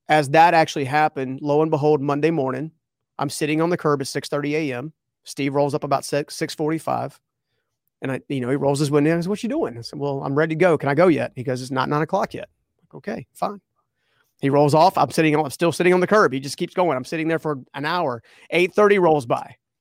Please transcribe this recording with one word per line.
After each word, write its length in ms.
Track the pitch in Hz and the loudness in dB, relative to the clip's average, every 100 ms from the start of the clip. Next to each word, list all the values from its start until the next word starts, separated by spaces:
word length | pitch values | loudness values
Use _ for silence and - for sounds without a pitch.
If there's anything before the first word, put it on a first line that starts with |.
| - | 0
as 220 | 151 135 | 2 4
that 220 | 160 170 | 6 6
actually 300 | 165 156 156 | 6 2 -2
happened, 560 | 127 151 156 143 131 131 | -2 0 0 -2 -6 -4
lo 200 | 147 147 | 0 2
and 100 | 160 | 2
behold, 300 | 156 151 151 | 2 2 2
Monday 300 | 143 143 156 | 0 0 0
morning, 400 | 165 131 127 160 - _ _ _ - | 0 -2 -4 -8 -14 _ _ _ -8
I'm 100 | 143 | -8
sitting 320 | - 147 156 | -4 -2 0
on 80 | 170 | 0
the 80 | 170 | 0
curb 240 | 156 143 | 0 -2
at 60 | 135 | -4
six 200 | 147 - | -8 -6
thirty 260 | 147 143 151 | -6 -4 -4
A 180 | 151 123 | -4 -6
M. 160 | 151 - _ _ | -10 -16 _ _
Steve 320 | - - 139 139 | -14 -6 -2 0
rolls 180 | 143 | 0
up 120 | 143 147 | -2 -2
about 180 | 135 | -2
six, 320 | - 143 151 - | -2 -4 -4 -8
six 180 | 156 | -8
forty-five. 640 | - 151 160 - 123 135 - _ _ _ _ _ _ _ _ | -4 -4 -4 -4 -4 -6 -12 _ _ _ _ _ _ _ _
And 120 | 135 | -8
I, 100 | 127 - | -8 -6
you 120 | 143 | -6
know, 80 | 120 | -2
he 40 | 139 | 0
rolls 220 | 139 143 | 0 0
his 140 | 147 | 2
window 180 | 147 285 | 2 2
and 120 | 170 | 0
says, 40 | 170 | -2
"What 140 | 208 | -4
you 80 | 220 | -4
doing?" 260 | 302 - 117 | -4 -4 -8
I 60 | |
said, 160 | 117 151 | -14 -8
"Well, 240 | 143 139 | -6 -4
I'm 120 | 147 139 | -2 0
ready 180 | 160 | 0
to 60 | 160 | 2
go. 180 | 180 151 | 2 2
Can 100 | 139 | 0
I 60 | |
go 140 | 139 185 | 4 4
yet?" 240 | 131 123 - | 2 -2 -6
He 60 | |
goes, 220 | 123 127 | -6 -6
"It's 80 | 131 | -4
not 180 | 131 135 | -4 -2
nine 140 | 147 | -2
o'clock 320 | 156 190 - 120 | -2 -2 -4 -8
yet." 120 | - _ _ _ | -16 _ _ _
Like, 140 | _ | _
"Okay, 320 | 147 202 226 - | -16 -12 -12 -14
fine." 260 | - - 202 _ _ _ _ _ _ _ _ | -8 -8 -8 _ _ _ _ _ _ _ _
He 120 | 139 | 0
rolls 240 | 143 147 151 | 4 4 6
off. 240 | 180 135 | 4 4
I'm 100 | 135 | 0
sitting 260 | - 156 151 | 2 2 2
on, 100 | 147 | -2
I'm 40 | |
still 220 | - 170 | -2 0
sitting 240 | - 180 180 | 2 2 4
on 40 | |
the 60 | 175 | 4
curb. 260 | 214 165 | 4 4
He 80 | 135 | 0
just 180 | 135 - | -8 -8
keeps 180 | 175 - | -4 -2
going. 200 | 175 131 | 0 -2
I'm 100 | - | -4
sitting 220 | 165 160 | -4 -2
there 120 | 160 | -2
for 200 | 160 139 - | -4 -6 -10
an 120 | 143 151 | -8 -4
hour. 360 | 175 151 117 - _ - | -2 -4 -6 -12 _ -4
Eight 200 | 165 180 - | 0 2 4
thirty 240 | 208 202 | 4 6
rolls 260 | 170 151 120 | 4 4 0
by, 300 | 135 - - _ _ | -4 -6 -18 _ _